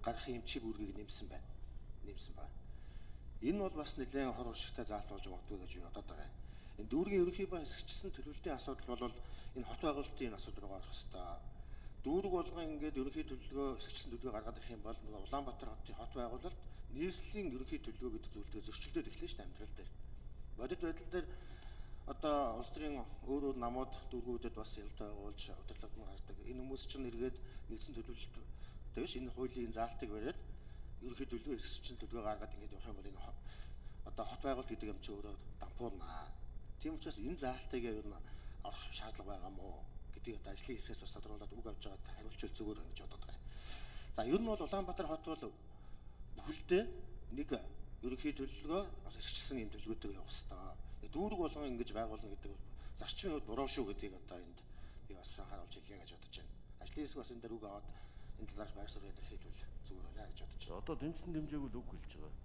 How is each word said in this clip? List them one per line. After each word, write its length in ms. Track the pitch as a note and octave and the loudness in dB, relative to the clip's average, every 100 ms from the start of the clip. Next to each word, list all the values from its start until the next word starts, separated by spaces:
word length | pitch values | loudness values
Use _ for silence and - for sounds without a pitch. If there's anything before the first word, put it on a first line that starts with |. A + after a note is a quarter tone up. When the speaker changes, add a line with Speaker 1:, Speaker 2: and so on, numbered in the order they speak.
| - | 2
Speaker 1:
гаргахын 320 | A#2 - A#2+ | 2 0 0
эмчийг 240 | - C#3+ A2+ | 2 2 2
үүргийг 300 | G#2 G#2 G2 | 0 0 -2
нэмсэн 300 | G#2 - - | -2 -2 -2
байна. 180 | - - - - - - - - | -4 -4 -4 -2 -4 -4 -4 -2
Нэмсэн 260 | - - - | -4 -4 -4
байна. 200 | - - - - - - - - - - | -2 -4 -4 -4 -4 -4 -4 -4 -4 2
Энэ 180 | A#2 G3+ | 6 6
бол 160 | F#3+ D3+ | 6 2
бас 200 | D3 - | 0 0
нэлээд 360 | B2+ C#3 C3 | 2 4 4
хор 140 | A#2+ A#2+ | 4 0
уршигтай 380 | A2+ - - A#2 | 0 -2 0 0
заалт 240 | G#2 G#2 | 0 0
болж 160 | G2 F#2+ | -2 -2
магадгүй 300 | F#2 - G2+ | -4 -2 -4
гэж 100 | F2+ F2+ | -2 -4
би 100 | E2+ | -2
бодоод 220 | G2+ - | -2 -4
байгаа 160 | - - | -4 -4
юм. 120 | - - - - - | -4 -6 -6 -6 -4
Энэ 120 | G#2 | 4
дүүргийн 320 | D3+ G3+ G3+ | 4 8 8
ерөнхий 260 | F3 F3+ F#3+ | 8 6 2
ба 140 | F3+ | 2
эсэргээрсэн 500 | D3 - - - F#3+ F#3 | 0 -2 -2 -2 -2 -2
төлөвлөлтийн 400 | D3 D3 F3 C3 | -4 -2 0 0
асуудал 320 | - C3 - A#2+ | 0 -2 0 2
бол 180 | B2 - - - - C3 | 2 0 -4 -2 -2 -2
энэ 120 | A#2+ | -2
хот 120 | B2 | 4
байгуулалтын 560 | E3 C#3+ C#3 - B2 G#2 | 4 4 2 2 0 0
асуудал 260 | - A2 | -2 -2
руу 120 | G2+ F#2+ | -2 -2
орох 160 | - | -2
ёстой. 440 | - - A2 G#2 - - - - - - - C4 | -2 -2 -2 -2 -2 -4 -6 -6 -4 -4 -2 4
Дүүрэг 240 | E4+ G4 | 6 6
болгон 400 | E3+ - E3+ D#3+ | 4 4 0 0
ингээд 260 | D3 D3+ C3 | 2 2 2
ерөнхий 240 | C3 D#3 D3+ | 2 2 -2
төлөвлөгөө, 420 | C3 - C3+ C#3 B2 | -2 -2 2 2 2
эсэргээрсэн 320 | - - - | -2 -2 -2
төлөвлөгөө 260 | A#2 B2+ G#2+ | -2 0 0
гаргаад 220 | A2 A#2 | -2 -4
ирэх 140 | - | -4
юм 100 | A2+ G#2 | -2 -2
бол 140 | A2+ | -2
нөгөө 180 | G#2+ G#2+ G#2 | -4 -4 0
Улаанбаатар 420 | C#3 C#3 - - | 0 0 -2 -4
хотын 300 | G#2 - A#2 | -4 -4 -2
хот 140 | A#2 - | -2 0
байгуулалт 440 | A#2+ B2 - - - - - C3+ | 0 0 -2 -2 -6 -6 -4 2
нийслэлийн 560 | F3+ - - G#3+ F3+ | 2 2 0 2 2
ерөнхий 280 | B2+ C3 - | 2 0 0
төлөвлөгөө 300 | - - B2 A2+ | -2 0 0 0
гэдэг 160 | - | -2
зүйлдээ 280 | G#2 - G#2+ | -4 -2 -2
зөрчилдөд 460 | - - - E3 D#3 | -2 -2 2 2 2
эхлэв 180 | - - | -2 -2
шүү 80 | - | -2
дээ, 100 | F#2+ | -4
амьдрал 260 | - A2 - | -4 -4 -2
дээр. 160 | D#2 - - - - - - - | -4 -4 -4 -4 -4 -4 -2 0
Бодит 240 | C3+ E3+ | 0 2
байдал 280 | E3 D#3 - | 2 2 2
дээр 160 | F3+ - - - - - - - - - | 2 2 -2 -4 -6 -6 -4 -2 -2 -2
одоо 300 | C#3 D#3 D3 C3 A2+ | 4 6 8 6 4
улс 140 | B2+ | 0
төрийн 240 | - D3+ C#3+ A2+ - - | 0 0 0 0 -2 2
өөр 160 | C#3 C#3+ | 4 6
өөр 60 | C3 | 4
намууд 320 | A#2+ B2 C3 - - | 4 4 2 0 -2
дүүргүүдэд 440 | - - A#2 A#2 - | 0 2 2 0 -2
бас 160 | - - | -2 -2
ялалт 200 | G2 - | -2 -2
байгуулж 380 | G#2 G#2 G2+ - - | -2 -2 -4 -4 -4
удирдлагад 440 | - - - G#2+ - | -4 -4 -4 -4 -2
нь 80 | A2+ | -2
гардаг. 300 | - - - - | -4 -4 -4 -2
Энэ 140 | B2+ | -2
хүмүүс 200 | C3 C3 - | 0 0 -2
чинь 220 | C3+ B2+ | 0 0
эргээд 260 | A#2 C3 B2 - - - | 2 2 2 -2 -4 -2
нэгдсэн 260 | A2 - - | -2 -2 -2
төлөвлөлт, 380 | - A#2+ - - - - - - - - | -2 -2 -2 -4 -4 -4 -4 -4 -4 0
тийм 80 | |
биш, 120 | A#2 B2 | 0 0
энэ 140 | B2+ A#2+ | -2 2
хуулийн 400 | B2+ B2+ A#2 A2+ | 0 2 0 2
заалтыг 340 | A#2 - A#2+ G#2 | 2 2 0 2
бариад 240 | A#2+ F3+ - - - - - - | 0 0 -4 -6 -6 -6 -4 -4
ерөнхий 240 | B2 B2 C3+ | -4 -2 0
төлөвлөгөө, 320 | A#2+ - A#2+ | 0 0 0
эсэргээрсэн 400 | - - - B2 | 2 0 -2 -4
төлөвлөгөө 240 | - B2 | -2 2
гаргаад 320 | G#2+ G#2+ G#2+ - | 2 2 0 -2
ингээд 200 | G#2 G2 | -4 -4
явах 100 | - | -4
юм 100 | - | -4
бол 140 | G2 | -4
энэ 120 | - - | -4 -2
хо-, 160 | - - - - - - - - | -2 -4 -4 -4 -2 -4 -4 -2
одоо 180 | - G#2+ | 0 0
хот 160 | - C#3 | 2 2
байгуулалт 240 | C3+ B2+ | 2 2
гэдэг 180 | A2+ G#2+ G2+ | -2 -2 -2
юм 40 | |
чи 80 | - | -4
өөрөө 240 | G2+ G#2 - - - | -2 -2 -4 -6 -4
дампуурнаа. 640 | - - A#2 G#2+ - - - - - - - - | -4 -2 -2 0 -2 -4 -4 -2 -2 -2 -4 -2
Тийм 160 | D3+ D#3+ | 0 0
учраас 240 | E3 D3+ | -2 -2
энэ 220 | - F3+ | 0 2
заалтыг 400 | C3 B2+ - C3 | 2 0 0 2
ер 240 | A#2 G#2+ G#2 | 2 2 0
нь 80 | G2 - - - - | -4 -4 -4 -4 -4
авах 180 | - - - - | -2 -2 -2 -2
шаардлага 360 | G#2+ - - G2 | -2 -2 -2 -2
байгаа 160 | F#2 | -2
мó 320 | F#2+ - - - - - - | -2 -4 -4 -4 -4 -4 -2
гэдгийг 240 | - G#2+ | -2 -2
одоо 120 | - | -2
ажлын 240 | G2 - A2+ | -4 -2 -2
хэсгээс 240 | - A2 | 0 -2
бас 100 | G2+ | -2
тодруулаад 420 | - A2 G#2+ G#2 | -4 -2 -2 -4
үг 140 | G2+ A2 | -2 -2
авч 160 | G#2+ G#2 | -2 -2
байгаад 220 | F#2+ - - | -4 -4 -2
хариулчвал 400 | - - G#2+ - | -4 -2 -2 2
зүгээр 220 | G#2 - | 0 0
байна 120 | - | -2
гэж 100 | - | -2
бодоод 200 | - - | -4 -2
байгаа 160 | - - | -4 -2
юм. 60 | - - - - - - - - | -2 -4 -2 -2 -2 -2 0 4
За, 60 | |
ер 180 | A2 F3+ | 8 8
нь 60 | A3+ | 8
бол 160 | G#3+ D#3 | 4 4
Улаанбаатар 420 | G3 F#3+ - D#3+ | 4 4 2 2
хот 180 | D#3 D#3+ | 2 0
бол 260 | D#3 A2+ - - - - - - - - - | 0 -2 -4 -10 -8 -6 -6 -6 -6 -4 -2
бүхэлдээ 480 | - D#4 - F3+ A#3 - - - - B2 | -2 -2 8 8 8 0 -2 -4 -2 0
нэг 120 | C#3+ B2+ - - - - | 2 2 2 -2 -4 -2
ерөнхий 300 | A#2+ B2+ D3+ C#3 | -2 2 2 2
төлөвлөгөө, 480 | C3+ - D3 F3 G3 - - | -2 -2 2 4 4 -2 -4
эсэргээрсэн 520 | - - - - C3 | -2 0 0 2 2
юм 80 | G#2+ | 0
төлөвлөгөөтэй 400 | G#2+ A2 A2 G#2 G2 | -2 0 0 0 -2
явах 160 | - | -2
ёстой. 400 | - - F#2 F2+ - - - G#2 | -2 -2 -2 -4 -2 -4 -4 -2
Дүүрэг 260 | D3+ G3+ G#3 | 2 4 6
болгон 320 | D#3+ D3+ C#3+ | 4 4 0
ингэж 180 | A#2+ A#2+ G#2 | 2 2 2
байгуулна 340 | A2+ G#2+ G#2 | 2 0 -2
гэдэг 220 | G2+ G2+ | -2 -4
бол 140 | F#2+ - - - - | -4 -4 -4 -4 -4
зарчмын 340 | G#2 - G3 | -2 0 2
хувьд 140 | D3+ - | 2 2
буруу 200 | A#2 C3+ | 4 4
шүү 180 | - G#2+ | 4 2
гэдгийг 240 | G2+ G#2 F#2+ | 2 -2 -4
одоо 180 | - F2+ | -6 -6
энд 220 | F2 - - - - - - | -8 -10 -10 -6 -6 -6 -8
би 60 | F#2 | -6
бас 160 | - | -6
харуулж 400 | - - F#2 G2 | -6 -4 -4 -4
хэлье 240 | G2+ - G2+ | -6 -8 -10
гэж 80 | G2+ | -10
бодож 220 | - - - | -10 -8 -6
байна. 160 | - - - - | -6 -8 -8 -6
Ажлын 200 | - - C#3+ | -4 0 0
хэсэг 120 | C#3+ | 0
бас 140 | A#2 | -4
энэ 100 | A#2+ | -4
дээр 140 | A2+ A2+ | -2 -2
үг 80 | |
аваад 240 | G#2+ G2+ - - - - - - | -2 -4 -4 -4 -6 -6 -4 -2
энэ 100 | - | -2
талаарх 220 | - G#2+ - | 0 -2 0
байр 140 | - | 0
суурь 160 | - - | -2 -2
илэрхийлвэл 560 | - - - - - - - - | -2 -2 -2 -2 -2 -2 -2 -2
зүгээр 200 | - - | -2 -2
байна 160 | - - | -2 -2
гэж 100 | - | -2
бодож 200 | - - - | -2 -2 0
байна. 140 | F2 | 0
Speaker 2:
Одоо 120 | - D#3 | 2 4
дэмжсэн 320 | C#3+ E3 - | 4 2 2
дэмжээгүй 360 | D#3+ D3+ D3 C#3 | 2 4 2 2
л 80 | B2 | 0
үг 100 | A#2+ | 0
хэлж 240 | - - - | -2 -4 -4
байгаа. 160 | - - | -4 -4